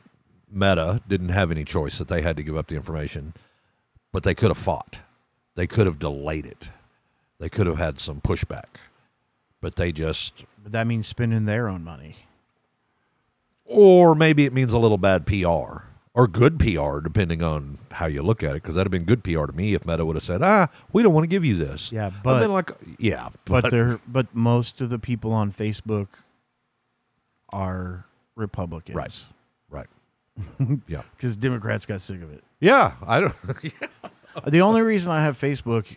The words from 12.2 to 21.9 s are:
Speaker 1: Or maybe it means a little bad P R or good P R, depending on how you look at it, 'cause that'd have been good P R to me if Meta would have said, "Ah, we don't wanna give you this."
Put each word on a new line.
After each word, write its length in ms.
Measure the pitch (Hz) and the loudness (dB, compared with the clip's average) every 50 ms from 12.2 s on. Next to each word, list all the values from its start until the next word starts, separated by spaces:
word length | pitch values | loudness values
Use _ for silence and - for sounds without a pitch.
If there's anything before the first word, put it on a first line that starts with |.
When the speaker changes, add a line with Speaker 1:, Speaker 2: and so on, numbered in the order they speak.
| _ _ _ _ _ _ _ _ _ _ _ _ _ _ _ _ _ _ _ _ _ _ _ _ _ _ _ _ _ | _ _ _ _ _ _ _ _ _ _ _ _ _ _ _ _ _ _ _ _ _ _ _ _ _ _ _ _ _
Speaker 1:
Or 500 | - 240 226 208 190 185 180 175 165 160 | 0 6 8 10 12 12 12 10 10 8
maybe 300 | 156 160 160 156 147 143 | 8 6 6 6 6 4
it 60 | 135 123 | 4 2
means 200 | 131 131 120 113 | 2 2 2 4
a 60 | 117 | 4
little 180 | 117 113 107 92 | 4 4 4 4
bad 280 | 87 98 95 90 78 - | 4 4 4 4 2 0
P 180 | 104 98 90 | -2 0 2
R 400 | 87 85 76 64 - - - - - - _ _ _ - | 2 0 0 -2 -6 -12 -14 -16 -18 -20 _ _ _ 2
or 120 | 120 123 107 | 4 4 4
good 300 | 85 110 117 151 165 147 | 4 4 4 4 4 4
P 160 | - 117 90 | 2 0 0
R, 240 | 76 73 73 71 73 | 0 -2 -2 -4 -4
depending 420 | 76 82 78 104 98 82 85 80 85 | -6 -2 0 0 0 0 0 -2 -2
on 340 | 82 78 73 69 69 71 - - - | -2 -2 -4 -6 -8 -12 -16 -18 -16
how 160 | - - 85 80 | -10 -6 -4 -4
you 160 | 73 69 73 | -4 -2 -2
look 180 | 95 113 - 82 | -2 -2 0 -2
at 120 | 73 69 | -4 -6
it, 60 | 76 - | -6 -8
'cause 100 | - 78 | -4 -2
that'd 140 | 90 95 98 | -2 0 0
have 40 | |
been 140 | 95 90 82 | -2 -2 0
good 180 | 85 120 123 - | 0 0 0 0
P 120 | 95 82 | -2 -2
R 100 | 78 73 | -2 -2
to 80 | 71 - | -4 -4
me 220 | 80 95 107 98 | -4 -2 -2 -2
if 100 | 85 - | -2 -2
Meta 180 | 85 82 80 82 | -2 -4 -2 -2
would 120 | 80 80 | -2 -4
have 80 | 78 - | -4 -4
said, 180 | - 87 92 | -4 -4 0
"Ah, 260 | 151 190 214 208 180 151 - - - - | 2 2 4 4 2 0 -2 -8 -8 -2
we 120 | - 202 240 | 2 4 4
don't 100 | 202 160 | 6 6
wanna 140 | 156 160 165 | 4 2 2
give 180 | 180 196 170 | 0 0 2
you 100 | 143 101 | 0 0
this." 360 | 85 78 69 67 73 - - | 0 -2 -4 -6 -10 -10 -10